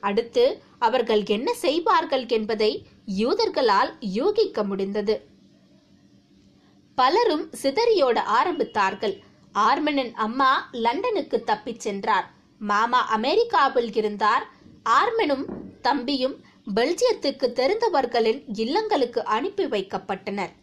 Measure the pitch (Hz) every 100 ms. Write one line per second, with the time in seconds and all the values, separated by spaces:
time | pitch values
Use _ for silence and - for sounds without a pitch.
0 | 202 202 226 - 247 381 - _ 233 254
1 | 233 220 196 208 269 480 339 311 339 359
2 | 330 269 240 226 208 220 214 277 - -
3 | - 190 226 415 440 - 254 196 262 -
4 | 214 185 320 427 427 - 202 196 190 208
5 | 208 214 - _ _ _ _ _ _ _
6 | _ _ _ _ _ _ _ _ _ -
7 | 254 359 480 302 370 - 269 277 480 415
8 | 269 226 190 220 330 349 240 220 190 196
9 | 220 190 - _ _ - 214 285 302 285
10 | 247 226 214 247 269 285 - 247 226 262
11 | 466 415 - 233 - 208 - 226 - 196
12 | 196 190 - _ _ _ 208 208 233 247
13 | 226 220 240 381 466 415 277 262 233 208
14 | 214 208 214 240 - - - - - 247
15 | 415 453 359 269 277 - - - 247 269
16 | 240 277 254 277 - _ - 202 254 339
17 | 494 440 294 - 247 240 277 427 453 330
18 | 240 240 226 254 - 202 226 330 440 330
19 | 240 240 202 214 330 - 330 214 196 190
20 | - 190 - 196 185 -